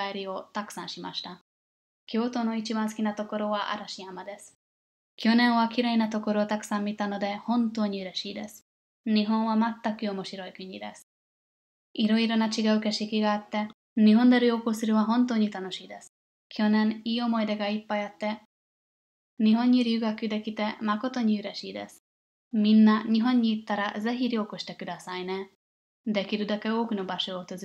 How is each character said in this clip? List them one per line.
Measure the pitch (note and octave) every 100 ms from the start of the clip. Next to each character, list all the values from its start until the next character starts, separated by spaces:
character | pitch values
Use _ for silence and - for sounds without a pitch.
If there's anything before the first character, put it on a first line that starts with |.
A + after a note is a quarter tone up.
| G3
り | G3 F#3+
を | F#3+ -
た | G#3+
く | G#3
さ | -
ん | F3+
し | -
ま | F3+
し | -
た。 | F#3+ F3 _ _ _ _ _ _ -
京 | A3 A#3+
都 | B3
の | A3+ A3+
一 | A3
番 | A3 G#3+
好 |
き | A3
な | G#3+
と | G#3 G#3+
こ | G#3+
ろ | G#3
は | G#3 -
嵐 | G#3 G3 -
山 | F#3+ F#3
で | F#3 -
す。 | - _ _ _ _ _ _ -
去 | A3
年 | A#3 A#3+ A#3
は | A3+
綺 | -
麗 | A#3+ A3+
な | A3
と | G#3+
こ | G#3+
ろ | G#3
を | G#3
た | G#3+
く |
さ | - G#3
ん |
見 | G#3 G#3
た | G3+
の | G3+
で、 | G3+ G#3
本 | - A#3+ A3+
当 | A3 G#3
に | G3
嬉 | F#3 -
し | G3+
い |
で | G3+ G#3+
す。 | - _ _ _ _
日 | - G#3+ G#3
本 | A3 A3
は | A3 A3+ A3
全 | A3+ G#3+
く | G#3+
面 | F#3+
白 | F#3 F#3+ F#3
い |
国 | F#3 F#3+ G3+
で | G#3
す。 | G#3 _ _ _ _ _ _ _ _ _
い | - G#3+
ろ | A3
い | A3+
ろ | A3+
な | A3
違 | A3 G#3+
う | G#3+
景 | G#3+
色 | G#3+ G#3+ G#3+
が | G#3+
あ | G#3
っ | -
て、 | G#3+ G#3+ - _ -
日 | G#3+
本 | A3 B3
で | B3
旅 | A#3+ A#3
行 | A3+
す | A3 A3
る |
は | A3
本 | G#3+ A#3+ B3
当 | A3+
に | G#3
楽 | G3 F#3
し | -
い | F#3
で | G3+
す。 | - _ _ _ _
去 | - G#3+
年 | G#3+ G#3+ G#3+
い | A3+ A#3
い |
思 | A#3+ A3+
い | G#3+
出 | G#3
が | G#3
い | G#3+
っ | -
ぱ | G#3
い |
あ | G#3
っ | -
て、 | G#3+ A3+ _ _ _ _ _ _ _ _ _ -
日 | A3 A3+
本 | B3
に | B3
留 | A#3 A3+
学 | A3+ G#3+ A3
で | G#3+
き | G#3+
て | G#3+ G#3+ -
誠 | G#3+ G#3+ B3+ B3+
に | A3 G#3
嬉 | G3+ -
し | F#3+
い |
で | G3+ G3+
す。 | - _ _ _ _ _
み | A3 G#3
ん | A3
な | G#3+ G#3+
日 | A3 A3+
本 | B3 B3
に | A3+
行 | A3
っ |
た | - G#3
ら | G3+ -
ぜ | A3
ひ | B3 B3
旅 | A3+
行 | G#3 F3
し |
て | - F3
く |
だ | F3 F3
さ | - F#3
い | F#3
ね。 | F#3+ G3 _ _ _ _ _ -
で | G3+ F#3+
き | G#3+
る | G3+
だ | G#3+
け | A3
多 | A3+ A3+
く |
の | G#3
場 | F#3 F#3
所 | - F#3
を |
訪 | F3+ F#3